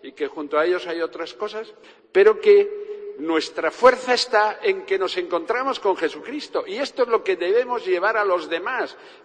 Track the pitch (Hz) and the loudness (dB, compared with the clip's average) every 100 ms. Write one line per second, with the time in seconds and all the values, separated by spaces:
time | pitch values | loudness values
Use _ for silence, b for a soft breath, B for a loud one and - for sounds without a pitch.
0 | 139 - 139 165 147 147 170 180 180 165 | -20 -8 -8 -6 -2 0 2 0 -4 -6
1 | 165 160 165 - 208 214 226 - B B | -6 -8 -14 -8 -10 -8 -14 -20 B B
2 | _ 180 202 214 220 202 202 - - - | _ 6 6 6 8 8 6 -4 -10 -12
3 | - - 156 160 - - 165 - 247 254 | -12 -10 -2 -2 -2 -4 -4 6 6 6
4 | 254 240 - 214 214 214 214 190 - 190 | 0 -2 2 2 2 0 -2 -2 -2 -2
5 | 185 180 175 170 165 233 269 254 202 180 | -2 -4 -4 -4 -2 -2 -2 -2 -2 0
6 | 160 147 143 285 - 165 - 208 277 - | -2 -4 -10 -12 -6 -6 -6 -6 -6 -2
7 | 240 226 202 180 180 226 254 240 185 180 | 0 0 0 -2 0 0 0 -4 -2 0
8 | 196 220 208 180 156 165 202 254 147 - | 0 0 0 -2 -2 -6 -6 -6 -6 -10
9 | B B | B B